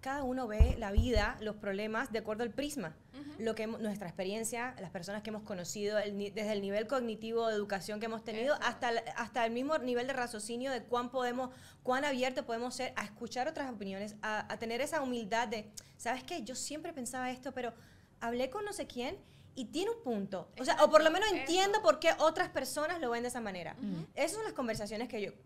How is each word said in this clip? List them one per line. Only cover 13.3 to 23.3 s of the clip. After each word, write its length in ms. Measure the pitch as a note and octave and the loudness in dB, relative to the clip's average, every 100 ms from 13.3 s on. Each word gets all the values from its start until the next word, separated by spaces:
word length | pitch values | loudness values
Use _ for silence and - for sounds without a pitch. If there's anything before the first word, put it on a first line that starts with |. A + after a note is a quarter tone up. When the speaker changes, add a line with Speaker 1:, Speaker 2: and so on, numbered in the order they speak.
| B3 C4+ | -2 -2
Speaker 1:
otras 200 | D#4+ C#4 | -2 -6
opiniones, 420 | A3 G3 F#3+ G#3+ G#3 | -4 -6 -6 -8 -6
a, 300 | A3 G#3+ - | -2 -2 -4
a 60 | G#3+ | -6
tener 220 | A3+ A#3 | -4 -2
esa 220 | D4 D#4+ | 0 0
humildad 480 | C4+ A#3+ G#3 A3+ A#3+ | 0 -2 0 0 0
de, 200 | A3 G#3+ - - - | -2 -6 -14 -16 -8
"¿Sabes 260 | A#3 B3+ | -4 -4
qué? 200 | - F4 | -4 -6
Yo 120 | A3 B3+ | -6 -6
siempre 380 | - D4+ E4 | -6 -6 -8
pensaba 360 | E4 A#3 C4 B3+ | -8 -6 -4 -4
esto, 220 | B3+ C4+ | -4 -6
pero 200 | B3+ A#3+ A#3 - - - - | -4 -4 -6 -20 -20 -20 -6
hablé 280 | A#3 A#3+ B3+ | -2 0 0
con 140 | G#4 | -2
no 80 | G#4 | -4
sé 160 | F#4+ C#4+ | -4 -6
quién 300 | B3 B3 G4 - - - - | -4 -4 -6 -12 -20 -14 -8
y 100 | A3 | -4
tiene 260 | D4+ G4+ | -2 0
un 100 | A#4 | 0
punto". 460 | C4 G#3+ G3 F#3 - | -2 -2 -2 -4 -6
O 100 | - | -4
sea, 120 | B3+ - | 0 8
Speaker 2:
Exacto, 100 | D4+ | 10
Speaker 1:
o 40 | |
por 140 | D4+ | 10
lo 80 | D#4 | 8
menos 160 | E4 G#4+ | 6 2
Speaker 2:
eso. 100 | F4 | 2
Speaker 1:
entiendo 400 | C4+ F4 G4 G#4+ | 4 4 6 6
por 180 | F#4 D4+ | 6 6
qué 120 | E4 - | 4 6
otras 280 | D#4 D#4+ F4 | 4 4 0
personas 520 | - C4 D4 D4+ F4 | 0 -2 -2 -2 0
lo 80 | C4 | 0
ven 140 | A#3 | 0
de 40 | |
esa 120 | A#3+ | -2